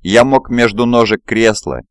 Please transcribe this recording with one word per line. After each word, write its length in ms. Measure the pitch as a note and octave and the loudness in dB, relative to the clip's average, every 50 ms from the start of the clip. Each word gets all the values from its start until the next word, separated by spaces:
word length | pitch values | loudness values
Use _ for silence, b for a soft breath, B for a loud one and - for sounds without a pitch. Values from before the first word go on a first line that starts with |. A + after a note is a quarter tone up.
я 220 | - F2 G2+ A#2 B2 | -4 0 2 2 4
мог 240 | C3+ C3+ C3 - - | 4 2 0 0 -2
между 360 | B2 A#2+ A#2+ A2+ G2+ G#2+ A#2+ | -2 0 0 0 0 -2 -2
ножек 380 | A#2+ A#2+ A#2+ A2+ G#2 G#2+ F#2+ _ | 0 2 0 0 0 -2 -4 _
кресла 580 | - A2+ A2 A2+ A2 G#2+ - - - C2 A#1+ - _ | -4 -2 0 2 0 0 -2 -6 -10 -10 -10 -12 _